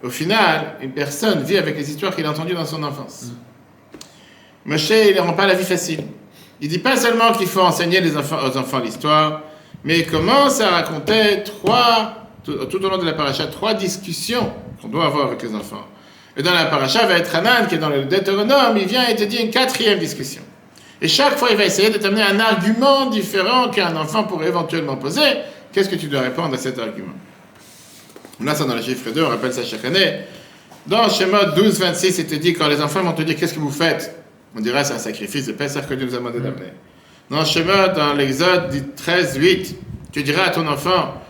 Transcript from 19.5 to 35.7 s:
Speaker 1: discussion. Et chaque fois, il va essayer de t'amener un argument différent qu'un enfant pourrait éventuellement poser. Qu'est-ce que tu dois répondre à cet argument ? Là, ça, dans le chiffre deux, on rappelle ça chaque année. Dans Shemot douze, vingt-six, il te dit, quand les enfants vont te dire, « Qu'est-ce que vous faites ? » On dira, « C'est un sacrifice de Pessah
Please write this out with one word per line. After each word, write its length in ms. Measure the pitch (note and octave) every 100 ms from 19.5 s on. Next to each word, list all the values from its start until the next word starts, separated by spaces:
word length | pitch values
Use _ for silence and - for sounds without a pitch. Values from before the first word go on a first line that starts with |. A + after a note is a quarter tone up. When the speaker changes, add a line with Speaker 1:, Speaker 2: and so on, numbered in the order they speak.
| B3+ B3+ - A3+ F#3+
Speaker 1:
discussion. 440 | D#3 - - - - - - - - -
Et 60 | D#3+
chaque 300 | - C#4+ C#4
fois, 120 | B3
il 60 | G#3
va 80 | G3
essayer 240 | F#3 G#3
de 80 | G#3
t'amener 260 | G3 G#3
un 160 | G3+ G3
argument 680 | A3+ G#3+ F3+ A3 C4+ C#4 C4
différent 600 | G#3+ F3+ G3 F#3+ B3+ A#3+
qu'un 260 | G3+ F3 D#3+
enfant 280 | D#3 A3
pourrait 240 | G#3+ F3 D#3+
éventuellement 480 | F3+ E3+ E3 D3 C3+
poser. 260 | C3+ E3+ D4 - - - -
Qu'est-ce 180 | - F#3+
que 60 | E3+
tu 120 | D3+
dois 140 | C#3
répondre 320 | B2+ B2+ E3+
à 40 | B2+
cet 220 | B2+ B2
argument ? 340 | A2+ G2+ F#2+ C2+ - - - - - - - - - - - -
Là, 120 | B2+ D3+
ça, 100 | C#3+
dans 100 | A#2
le 60 |
chiffre 300 | A#2 B2+ -
deux, 120 | B2+
on 60 | D#3
rappelle 240 | A#2 B2+
ça 100 | B2
chaque 220 | B2 A2 A#2+
année. 360 | F3+ F3+ - - - - - - - -
Dans 240 | G#3 A3+
Shemot 460 | - F#3 G3+ G3+ D3+
douze, 240 | G#3+ -
vingt-six, 380 | F3+ F3 F#3+ F#3
il 80 | D#3+
te 80 | D3+
dit, 180 | E3+
quand 140 | E3+ D3+
les 140 | D3
enfants 200 | D3 D3+
vont 120 | F3
te 80 | D#3
dire, « 140 | D#3 D3+
Qu'est-ce 140 | E3
que 60 | D#3
vous 120 | D3
faites ? » 440 | B2+ E3 - - - - - _ A2+
On 40 |
dira, « 240 | A2 C3 C#3
C'est 80 |
un 60 | A#2
sacrifice 480 | A2 G#2+ G2+ C#3+ C3
de 60 |
Pessah 280 | - C#3+